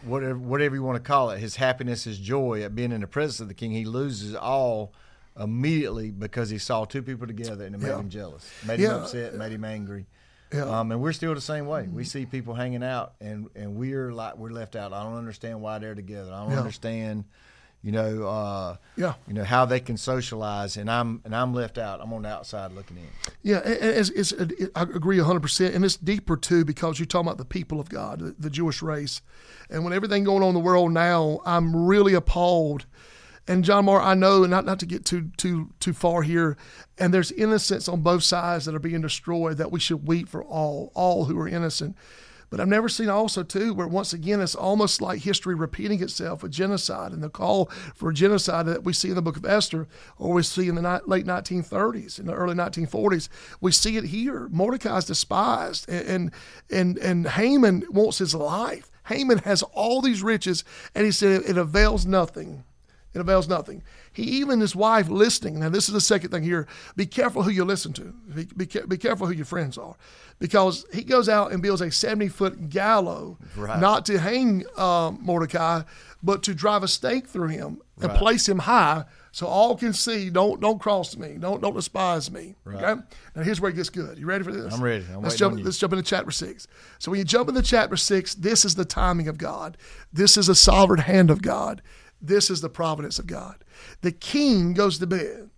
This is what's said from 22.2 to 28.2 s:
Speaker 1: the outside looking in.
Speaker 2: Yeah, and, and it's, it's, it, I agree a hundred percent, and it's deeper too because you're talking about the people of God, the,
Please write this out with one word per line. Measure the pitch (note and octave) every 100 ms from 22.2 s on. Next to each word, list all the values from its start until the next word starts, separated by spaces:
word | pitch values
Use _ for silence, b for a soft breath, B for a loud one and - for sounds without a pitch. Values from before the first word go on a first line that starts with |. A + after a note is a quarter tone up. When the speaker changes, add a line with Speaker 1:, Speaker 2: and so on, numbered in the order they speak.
Speaker 1:
the | G#2
outside | G2 - G#2 F#2+
looking | F#2 F#2+ F2
in. | E2 - B B
Speaker 2:
Yeah, | G3+ G3
and, | - A3+
and | A3 A3
it's, | G3
it's, | - G3
it, | - E3+ F3 F#3+ -
I |
agree | F3 F3+ D#3+ F#3+
a |
hundred | D#3 F3+
percent, | C#3+ - F#3 -
and |
it's | F#3+ -
deeper | E3 G#3 - D3+
too | - F3
because | D#3+ D3+ E3 C#3+
you're | E3
talking | F3+ E3+
about | -
the | B2+
people | F#3+ D#3 D#3
of | D3+
God, | - G2+
the, | C#3